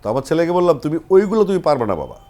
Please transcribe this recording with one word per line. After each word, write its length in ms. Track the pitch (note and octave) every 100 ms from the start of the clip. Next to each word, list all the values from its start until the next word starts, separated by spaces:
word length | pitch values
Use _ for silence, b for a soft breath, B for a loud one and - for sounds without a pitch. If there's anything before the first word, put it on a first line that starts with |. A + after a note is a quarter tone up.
তো 60 | G#2
আমার 120 | B2
ছেলেকে 300 | C3+ D#3 E3+
বললাম, 280 | F3 F3+ C#3+
"তুমি 200 | D3+ D#3+ -
ওইগুলো 340 | F#3+ G#3 A3
তুমি 160 | F#3+ F#3+
পারবে 260 | D#3+ C#3+ A2
না 100 | E2+
বাবা 200 | C2 -